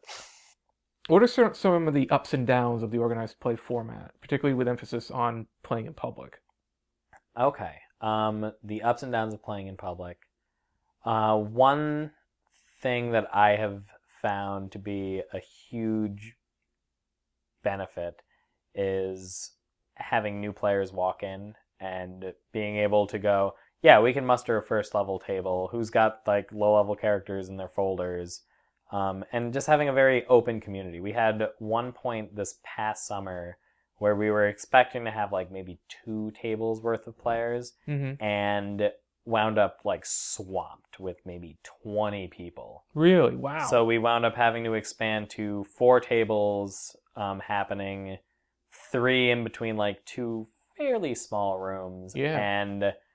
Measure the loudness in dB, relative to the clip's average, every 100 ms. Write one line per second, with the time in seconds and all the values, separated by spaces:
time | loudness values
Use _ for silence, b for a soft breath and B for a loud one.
0 | B B B B B _ _ _ _ _
1 | 4 6 6 6 2 4 2 4 2 0
2 | 2 0 0 -2 2 2 2 -2 -2 0
3 | 0 0 -6 -4 -4 -4 -4 -6 -6 -12
4 | -18 _ -6 0 2 2 0 -2 -4 -8
5 | -6 -4 -2 -4 -10 _ -6 -6 -6 -8
6 | -10 -10 -18 -20 _ _ _ _ _ _
7 | _ _ _ 0 0 0 -8 -12 -20 _
8 | -2 0 0 -2 -6 -8 -8 -2 0 0
9 | -2 -2 -2 -6 -10 -10 -10 -12 -10 -10
10 | -12 -16 _ _ _ _ _ _ _ _
11 | -2 2 4 2 2 4 4 4 0 -4
12 | -6 -12 _ _ _ _ _ _ -4 -2
13 | 0 0 0 4 6 4 0 -6 -16 _
14 | _ _ -4 -2 -4 -6 -8 -10 -8 -6
15 | -4 -6 -8 -12 -14 _ _ -6 -2 -2
16 | -2 -6 -16 -20 _ _ _ _ _ _
17 | _ _ _ _ _ _ -6 -4 -8 -8
18 | -10 -12 _ _ _ _ _ -4 -2 -2
19 | -4 -8 -12 -14 -14 _ _ _ _ -18
20 | -4 -2 -2 -6 -8 -4 -2 0 -2 -2
21 | -4 -4 -10 -10 -14 -20 _ _ -10 -8
22 | -10 -12 -14 -14 _ -6 -4 0 2 2
23 | 2 0 2 2 2 b b _ 8 10
24 | 8 4 2 2 2 -2 0 -2 0 -2
25 | -2 -4 -4 -4 -2 -4 -4 -4 0 4
26 | 4 2 0 0 0 0 4 6 4 0
27 | 0 0 -2 -6 -6 -10 -8 -4 -2 -2
28 | -4 -6 -8 -12 _ _ _ _ _ -4
29 | -2 -4 -6 -4 -4 -4 2 4 4 4
30 | 6 4 6 4 4 -4 -8 -10 -10 -8
31 | -6 0 2 2 -4 -4 -4 -2 -4 -6
32 | -6 -6 -6 -8 -8 -10 -14 -6 -4 -4
33 | -8 -8 -8 -10 -10 -16 _ _ _ _
34 | 2 2 2 4 2 0 4 6 6 0
35 | -6 -4 -4 -4 -6 -10 -12 -16 _ -18
36 | -8 -6 -6 -8 -6 -4 -2 -2 -2 -4
37 | -6 -6 -2 -2 -2 -4 -8 -14 -6 -4
38 | -4 -4 -2 0 0 0 -2 0 -2 -2
39 | _ _ -2 2 2 4 2 0 -4 -4
40 | -4 -8 -8 -10 -8 -8 -8 -14 _ -12
41 | -12 -10 -14 -14 -16 -20 -20 -16 -6 -2
42 | -2 -2 -10 -12 -14 -14 -18 -20 _ 2
43 | 6 8 6 2 -6 -4 2 4 6 4
44 | 4 4 2 4 2 2 -2 -2 -4 -4
45 | -2 -2 -4 -6 -4 -4 -8 4 6 6
46 | 6 2 4 2 2 0 -4 -8 -14 -18
47 | _ -8 -6 -6 -4 -4 -2 -6 -6 -8
48 | -10 -12 _ _ _ _ _ -20 -6 0
49 | 2 4 4 2 -2 -6 -4 0 -2 -2
50 | -10 -8 -6 -6 -10 _ _ -6 -2 -2
51 | -2 -6 -6 -2 -2 -2 -6 -6 -8 -12
52 | -10 -4 -2 -2 0 -2 -2 -2 -2 -2
53 | b